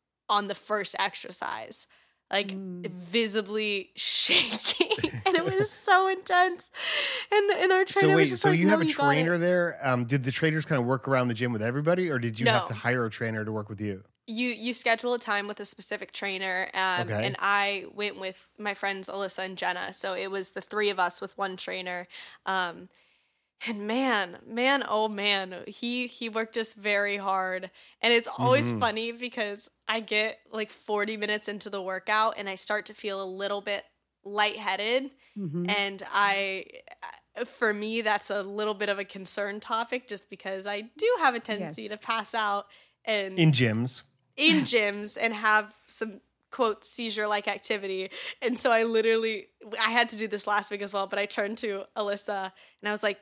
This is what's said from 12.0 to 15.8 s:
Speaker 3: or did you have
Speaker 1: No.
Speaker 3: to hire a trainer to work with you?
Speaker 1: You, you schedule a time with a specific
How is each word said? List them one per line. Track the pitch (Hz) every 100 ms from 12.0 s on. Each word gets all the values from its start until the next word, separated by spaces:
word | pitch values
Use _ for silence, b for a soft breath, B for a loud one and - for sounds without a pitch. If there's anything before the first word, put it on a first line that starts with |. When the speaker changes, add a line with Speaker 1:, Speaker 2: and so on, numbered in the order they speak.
| 180
Speaker 3:
or | 131
did | 117 107
you | 131
have | 220
Speaker 1:
No. | 87
Speaker 3:
to |
hire | 104 120 123 117
a |
trainer | 107 113 110
to | 107
work | 107 104
with | 104
you? | 104 95 - _ -
Speaker 1:
You, | 226 247
you | 220 226
schedule | 240 240 226 247
a | 240
time | 233 202 202
with | 208
a |
specific | 202 -